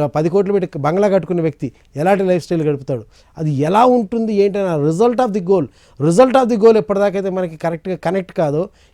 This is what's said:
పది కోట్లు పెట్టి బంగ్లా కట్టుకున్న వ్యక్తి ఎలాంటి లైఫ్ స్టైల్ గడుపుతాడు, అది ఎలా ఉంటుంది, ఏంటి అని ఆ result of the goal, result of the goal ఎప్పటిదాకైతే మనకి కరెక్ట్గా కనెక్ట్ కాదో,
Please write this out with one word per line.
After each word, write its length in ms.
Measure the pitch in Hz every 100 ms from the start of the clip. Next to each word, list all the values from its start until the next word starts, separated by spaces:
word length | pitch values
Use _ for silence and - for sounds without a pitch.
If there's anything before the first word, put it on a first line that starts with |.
| 147 156
పది 140 | 165
కోట్లు 240 | 190 196
పెట్టి 260 | 202 180 156
బంగ్లా 280 | 143 175 208
కట్టుకున్న 340 | 190 160 175
వ్యక్తి 300 | 160 139 135 - _ 135
ఎలాంటి 280 | 165 196
లైఫ్ 200 | 190 180
స్టైల్ 180 | - 170
గడుపుతాడు, 420 | 151 143 135 127 107 _ _ -
అది 140 | 156
ఎలా 340 | 135 151 202 254
ఉంటుంది, 480 | 247 202 233 220
ఏంటి 260 | 202 202 196
అని 80 | 190
ఆ 100 | 160
result 380 | 147 165 233 240
of 220 | 254 202
the 40 |
goal, 240 | 170 190 139 _ _ -
result 320 | 143 170 262
of 180 | 262 247
the 100 | 233
goal 140 | 226 220
ఎప్పటిదాకైతే 520 | 214 196 202 190 190
మనకి 280 | 185 180 160
కరెక్ట్గా 380 | 165 165 185 180
కనెక్ట్ 360 | 170 190 180
కాదో, 380 | - 156 147 190 - _